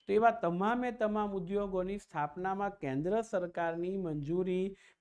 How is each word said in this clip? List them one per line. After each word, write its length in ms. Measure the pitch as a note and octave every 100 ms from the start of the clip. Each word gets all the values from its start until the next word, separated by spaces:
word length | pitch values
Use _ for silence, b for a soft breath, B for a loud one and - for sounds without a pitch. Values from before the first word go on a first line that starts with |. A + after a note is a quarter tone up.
| -
તો 40 |
એવા 180 | G#3 A#3
તમામે 640 | A3+ E3+ F3 G#3 B3 B3
તમામ 400 | A#3 G#3+ G#3+ G#3
ઉદ્યોગોની 680 | G3 F3 G3+ G3+ F#3 F#3 G3+
સ્થાપનામાં 720 | - D#3 D3 F3+ F#3 G3 G3+
કેન્દ્ર 520 | G3 C#3 E3+ F3 A3
સરકારની 720 | A3 F#3+ F3 F3 E3+ E3+ F3+ G3
મંજૂરી 800 | E3+ D3+ C#3+ F3+ F#3 F3+ G3 B B B